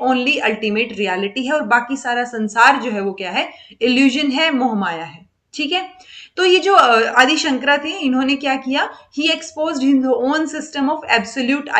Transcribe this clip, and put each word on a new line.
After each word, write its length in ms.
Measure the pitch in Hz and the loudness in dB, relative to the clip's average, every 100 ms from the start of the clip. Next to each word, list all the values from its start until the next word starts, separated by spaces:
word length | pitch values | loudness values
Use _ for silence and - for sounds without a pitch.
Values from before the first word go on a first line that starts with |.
only 320 | 247 254 247 | 0 0 0
ultimate 580 | 285 214 220 220 214 233 | 0 0 -2 -2 -2 -2
reality 520 | 202 202 185 202 262 | -2 -4 -2 -4 -4
है, 80 | 254 | -2
और 100 | 302 | -2
बाकी 340 | 220 240 240 269 | 2 0 0 -6
सारा 280 | 254 240 | -4 -2
संसार 560 | 240 233 214 226 247 277 | -4 -4 -2 4 4 4
जो 100 | 240 | 0
है 100 | 208 | -4
वो 120 | 196 | -4
क्या 180 | 190 185 | -6 -6
है, 200 | 208 - - - - | -4 -6 -8 -20 -4
illusion 460 | 240 254 269 262 294 | 0 4 4 2 0
है, 260 | 262 320 | 0 0
मोहमाया 500 | 269 240 220 185 165 | 0 0 0 -4 -6
है। 220 | 160 151 - _ _ | -10 -16 -20 _ _
ठीक 180 | - 294 | -8 -4
है, 160 | 359 370 - - - - - | -4 -6 -14 -20 -20 -12 -2
तो 80 | |
ये 140 | 370 359 | 4 4
जो, 160 | 349 | 4
अ, 280 | 381 262 226 226 247 | 6 6 4 2 2
आदि 160 | 262 311 | 4 2
शंकरा 420 | 320 254 269 285 | 0 -2 2 0
थे, 120 | 302 | 0
इन्होंने 460 | 381 285 254 269 277 | -4 -2 0 0 -2
क्या 200 | 277 262 | -2 -4
किया, 340 | 254 277 392 - _ - | -2 -4 -4 -8 _ -4
he 80 | 320 | -2
exposed 540 | 320 - - 311 294 | -2 -6 -6 -4 0
his 200 | 269 277 254 240 254 | 2 2 2 0 0
own 160 | 302 | 0
system 440 | 311 302 220 285 269 | -2 -6 -8 -4 -2
of 320 | 311 - 233 | -2 0 0
absolute 540 | 196 269 240 285 285 - | 0 -4 -2 -2 -2 0